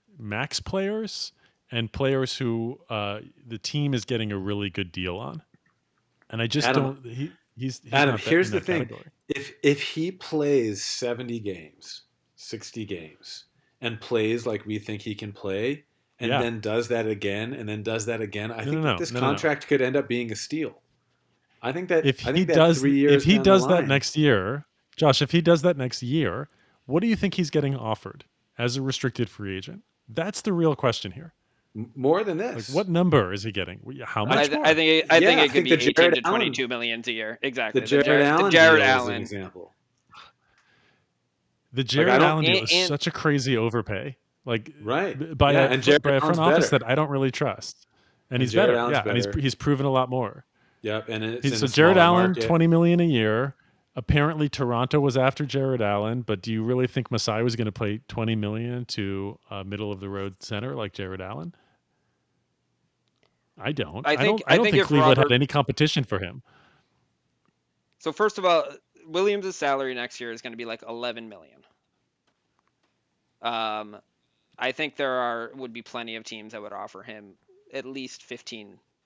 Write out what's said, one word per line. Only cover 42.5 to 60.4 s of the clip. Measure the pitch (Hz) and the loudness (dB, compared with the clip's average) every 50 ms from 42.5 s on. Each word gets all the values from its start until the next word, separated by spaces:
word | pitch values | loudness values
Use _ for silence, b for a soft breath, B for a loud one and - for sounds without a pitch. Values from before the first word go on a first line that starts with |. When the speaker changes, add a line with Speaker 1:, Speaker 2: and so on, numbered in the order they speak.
| 180 | 2
Speaker 3:
And, | 190 - | 2 2
Speaker 1:
is | - 170 | 2 2
Speaker 3:
and | 180 185 175 | 2 2 0
Speaker 1:
such | 143 139 - 170 | -2 -2 -4 -6
a | |
crazy | - - - 156 143 139 120 135 127 | -6 -2 0 0 0 0 0 0 0
overpay. | 110 113 117 110 117 104 - 104 95 - 143 131 _ _ _ _ _ - | 0 0 0 0 -2 -4 -4 -8 -8 -8 -10 -14 _ _ _ _ _ -6
Like, | 131 117 113 117 - - - | -4 -4 -4 -4 -8 -20 -12
Speaker 2:
Right. | 104 107 127 160 196 185 - 135 | -6 -4 -2 -2 -2 -4 -6 -8
Speaker 1:
b-, | 156 160 160 | -10 -8 0
by | 127 147 139 143 | 2 4 4 6
Speaker 2:
Yeah, | 139 135 | 4 4
Speaker 1:
a | 131 | 4
Speaker 2:
and | 127 135 135 | 2 2 6
Speaker 1:
fr-, | 139 | 6
Speaker 2:
Jared | 147 147 | 6 6
Speaker 1:
by | - 143 139 | 6 4 2
a | 135 | 2
front | 139 156 175 165 | 2 2 2 4
Speaker 2:
Allen's | 156 170 156 | 4 4 6
Speaker 1:
office | 175 147 - | 4 4 4
Speaker 2:
better. | 147 127 113 | 2 0 2
Speaker 1:
that | 113 | 2
I | 131 | 0
don't | 151 156 143 | 0 0 0
really | 139 135 135 131 | 0 0 0 0
trust. | - - 151 120 95 - - - - _ _ _ _ _ _ _ _ _ _ - | 0 -2 -4 -4 -4 -6 -10 -16 -16 _ _ _ _ _ _ _ _ _ _ -4
And | 127 | -2
Speaker 2:
And | 127 | 0
Speaker 1:
he's | 131 117 | 0 2
Speaker 2:
Jared | 104 180 208 - | 2 4 4 4
Speaker 1:
better. | 120 117 | 4 2
Speaker 2:
Allen's | 120 120 147 | 2 2 0
Speaker 1:
Yeah, | 127 - | 0 0
and | 107 104 | 0 0
he's | 120 101 101 | 0 0 0
Speaker 2:
better. | - 156 | -2 -2
Speaker 1:
pr-, | |
he's | 139 135 - | -2 -2 -2
proven | - - 143 147 131 139 | -2 0 0 0 2 2
a | 139 | 0
lot | 131 131 127 123 | 2 2 0 0
more. | 127 131 117 98 - - - _ _ _ _ _ _ _ | -2 -4 -4 -4 -8 -12 -20 _ _ _ _ _ _ _
Speaker 2:
Yep, | - 107 107 110 110 - | -6 -4 -4 -4 -4 -6
and | 113 107 110 | -6 -4 -4
it's | 110 117 123 135 | -4 -6 -2 -2
Speaker 1:
He, | 139 | 0
Speaker 2:
in | 120 110 | 0 0
Speaker 1:
so | 139 131 | -2 0
Speaker 2:
a | |
Speaker 1:
Jared | - 147 156 175 190 | 4 6 6 6 8
Speaker 2:
smaller | 185 170 | 8 6
Speaker 1:
Allen, | 170 175 180 185 190 | 6 6 4 4 2
Speaker 2:
market. | 180 - 113 113 | 2 0 0 2
Speaker 1:
twenty | 170 165 165 165 | 4 4 4 4
million | 165 165 170 170 175 175 | 4 4 4 4 4 4
a | 175 | 4
year. | 165 143 117 110 107 107 117 131 139 - _ _ _ _ _ _ _ - | 4 4 2 2 2 2 0 -2 -4 -6 _ _ _ _ _ _ _ -12
Apparently | 123 113 - - 147 143 156 160 151 151 143 | -12 -2 0 2 2 4 2 2 0 -2 -2
Toronto | - - 135 120 120 117 127 - - 151 | -2 -2 -2 -2 0 0 0 2 2 2
was | 139 139 120 | 2 2 2
after | 131 127 135 - - 151 | 2 2 2 0 0 -8
Jared | 131 - 139 135 135 131 120 | -4 -4 -2 -2 -2 -2 0
Allen, | 107 101 104 104 104 110 117 127 | 0 0 0 0 -2 -2 -4 -4
but | 117 - 107 92 | -4 -4 -6 -6
do | - 120 | -4 -6
you | 110 110 110 | -4 -2 0
really | 117 127 127 127 123 | 0 0 0 0 0
think | - 135 117 - | 0 -4 -4 -2
Masai | 131 - - - 107 110 117 | -4 -2 -2 -2 -2 0 0
was | 123 113 | -2 -2
gonna | 113 113 107 | -2 -4 -4
play | 92 - 113 101 104 117 _ - | -4 -4 -4 -4 -4 -6 _ -10
twenty | - 117 113 113 113 | -6 -4 -2 -2 -2
million | 107 104 104 107 113 117 120 123 123 120 | -2 -2 -4 -6 -6 -6 -8 -8 -8 -10
to | - - 113 101 98 98 98 98 101 - - _ - | -10 -8 -6 -6 -6 -6 -6 -8 -10 -10 -14 _ -16
a | 104 98 95 | -14 -12 -10
middle | 98 104 101 110 104 | -10 -8 -8 -6 -8
of | 101 95 | -8 -8
the | 98 98 | -8 -10
road | 98 98 98 98 92 _ | -8 -8 -8 -10 -10 _